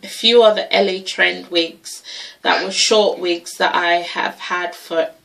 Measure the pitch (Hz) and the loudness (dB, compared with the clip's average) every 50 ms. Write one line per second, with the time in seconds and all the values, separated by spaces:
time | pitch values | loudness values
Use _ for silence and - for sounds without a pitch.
0 | - - - - - 226 233 240 226 214 214 190 - - - 196 202 196 190 190 | -16 -16 -8 0 2 4 6 8 8 6 6 4 -2 0 2 2 2 2 0 -4
1 | 190 - - - 185 180 180 180 180 - 175 170 165 165 - - - - - - | -6 -6 -2 0 0 0 0 -2 -8 -4 -2 -2 -2 -2 -4 -14 -16 -16 -16 -16
2 | - - - - - - - _ - - - - - 196 190 - - - 226 214 | -16 -16 -16 -16 -16 -16 -16 _ -2 0 0 0 -2 -4 -2 -2 0 2 4 4
3 | 208 190 - - 180 180 170 170 - - - - 190 170 - 175 180 175 175 175 | 4 2 2 -2 -2 -2 -4 -4 -6 -10 -6 -4 -2 0 0 0 0 0 0 0
4 | 175 - - 190 - - - - - - 180 180 180 170 - - - - 175 165 | -2 -4 -6 -6 -6 -6 -6 -8 -10 -8 -6 -6 -6 -6 -8 -10 -12 -6 -2 -2
5 | 160 - - _ _ | -2 -2 -4 _ _